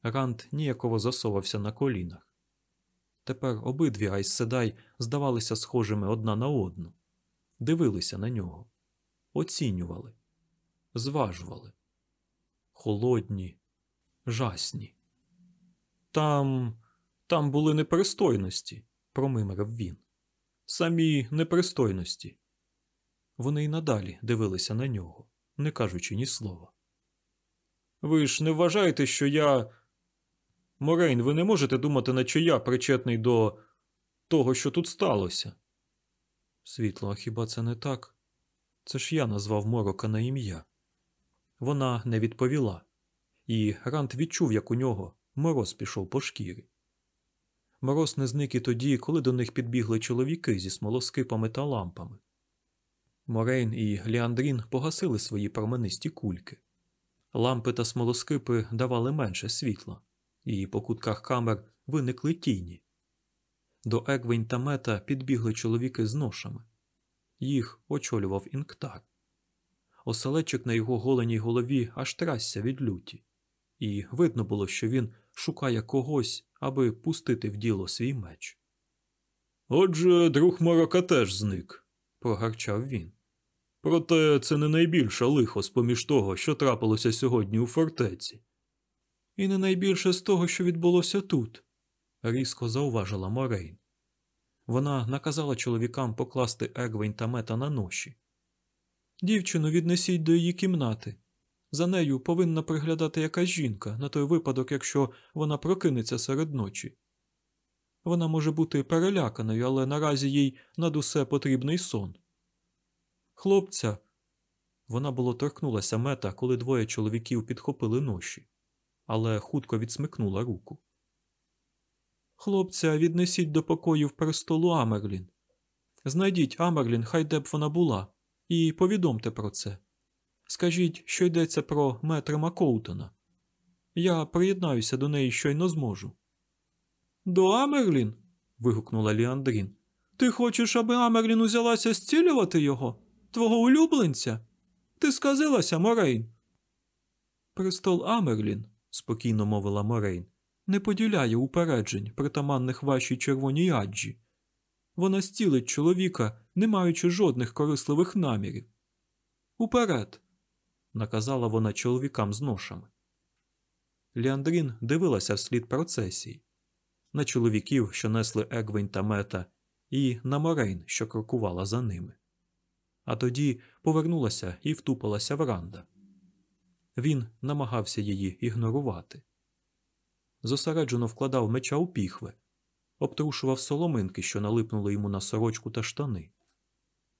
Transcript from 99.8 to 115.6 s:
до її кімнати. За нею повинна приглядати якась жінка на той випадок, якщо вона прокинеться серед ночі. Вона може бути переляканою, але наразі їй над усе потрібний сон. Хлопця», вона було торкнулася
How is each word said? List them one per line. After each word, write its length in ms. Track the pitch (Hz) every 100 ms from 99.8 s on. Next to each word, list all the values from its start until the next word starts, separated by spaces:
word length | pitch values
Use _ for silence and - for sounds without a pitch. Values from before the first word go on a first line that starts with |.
| 165 175 - 175
до 120 | 156 170
її 180 | 170
кімнати. 600 | 175 190 175 127 110 - 104 _ _ _ _ _
За 160 | 139 175
нею 320 | 185 156 131
повинна 440 | 131 170 180 160
приглядати 580 | 156 156 156 160 160 160
якась 280 | 156 175 175
жінка 480 | 175 139 101 - 110
на 120 | 139
той 140 | 147
випадок, 480 | 143 165 151 127 127
якщо 400 | 139 - 139 131 - _
вона 240 | - 151 147
прокинеться 640 | 165 190 175 123 110 123
серед 340 | - 135 160
ночі. 440 | 139 101 - 110 _ _ _ _ _ _ _ _ _ _ _
Вона 240 | - 170 160
може 240 | 160 156
бути 320 | 156 160 147
переляканою, 800 | 131 165 180 196 127 - 110 110 123
але 200 | 135 131
наразі 460 | 147 151 143 139
їй 260 | 143 139 131 _ -
над 180 | 165 151
усе 300 | 139 156 135
потрібний 520 | 143 143 131 131 175
сон. 380 | - 113 95 - _ _ _ _ _ _ _ _ _ _ _
Хлопця», 640 | _ 190 196 190 - 113 104 _ _ _ _ _ _ _ _ _
вона 240 | 117 143
було 220 | 127 123
торкнулася 640 | 120 143 -